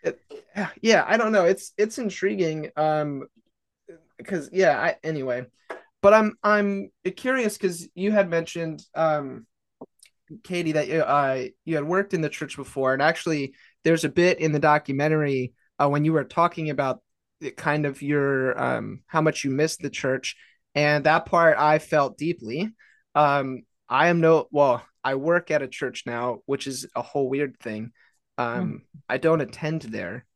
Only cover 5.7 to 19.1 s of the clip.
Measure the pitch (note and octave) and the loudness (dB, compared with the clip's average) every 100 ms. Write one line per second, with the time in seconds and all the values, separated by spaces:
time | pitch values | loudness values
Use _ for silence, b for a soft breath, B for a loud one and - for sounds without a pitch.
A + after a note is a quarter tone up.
5.7 | B B _ G3 G#3+ G#3+ - G#3 G#3 G3+ | B B _ 6 6 4 -2 2 2 2
6.7 | G3 G3 _ F3+ F#3+ B3+ C4 A3+ G#3+ G3 | -4 -8 _ -12 -8 -4 -2 -2 -2 -6
7.7 | E3+ E3+ - G3 G#3 F#3+ E3+ E3 F3 E3 | -6 -14 -6 0 2 2 0 -4 -8 -8
8.7 | D#3 - - D#3+ D3+ C#3 A#2 A2+ _ _ | -10 -14 -2 0 0 -4 -12 -18 _ _
9.7 | _ - _ _ _ _ D3+ - F3 E3+ | _ -20 _ _ _ _ -20 -8 -4 -2
10.7 | D3+ B2+ D#3+ D3+ C#3+ C#3 C3 B2 _ - | -2 0 -2 2 2 2 -2 -6 _ -6
11.7 | D#3+ D3 F#3 G3 F#3 D3+ - D3+ - C3+ | -4 0 -2 -2 -2 -4 -6 -12 -12 -12
12.7 | - C3 C3+ D3 E3 - D#3 C3+ b b | -2 0 2 2 0 -2 -4 -4 b b
13.7 | b - E3 D#3 C#3 F3 F3 D#3 D3+ D3+ | b 2 2 2 4 4 4 0 2 4
14.7 | D3 - C3+ D3+ D#3 D3 C3+ B2 _ _ | 2 2 -2 0 2 0 -2 -4 _ _
15.7 | _ C#3+ C#3+ D3+ D#3+ C3+ - E3+ E3+ D#3 | _ 0 2 2 0 -2 0 0 0 -6
16.7 | C#3+ C#3 C3 _ _ _ _ C#3+ - E3 | -2 -4 -4 _ _ _ _ 2 2 0
17.7 | D3+ D3 C#3 C#3+ D3 C#3 C3+ C3 - C3 | 2 0 -2 -2 2 2 2 0 0 0
18.7 | B2 G#2+ G#2 _ | -2 -4 -12 _